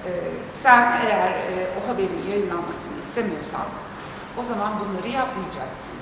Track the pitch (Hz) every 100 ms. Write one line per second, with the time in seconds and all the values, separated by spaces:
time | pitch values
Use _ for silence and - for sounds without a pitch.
0 | 180 175 170 - - - 254 240 240 240
1 | 220 196 185 185 180 185 185 185 226 220
2 | 185 170 180 202 190 170 160 160 - -
3 | - 240 208 156 151 160 - - - -
4 | - - - - 247 208 208 202 196 185
5 | 214 269 247 190 180 - 131 - - 120